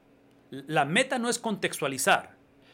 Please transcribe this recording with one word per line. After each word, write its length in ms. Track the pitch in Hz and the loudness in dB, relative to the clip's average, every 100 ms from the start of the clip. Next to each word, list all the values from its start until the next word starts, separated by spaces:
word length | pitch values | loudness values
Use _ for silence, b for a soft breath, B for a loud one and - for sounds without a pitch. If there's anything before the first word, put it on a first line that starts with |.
| _ _ _ _ _ | _ _ _ _ _
La 360 | 131 139 156 143 | -14 -2 0 2
meta 340 | 190 262 262 | 2 2 0
no 100 | 233 | -2
es 80 | 233 | -2
contextualizar. 1000 | 233 208 175 - 143 131 - 156 - - _ _ B | -4 -2 -2 -2 -4 0 2 2 2 -18 _ _ B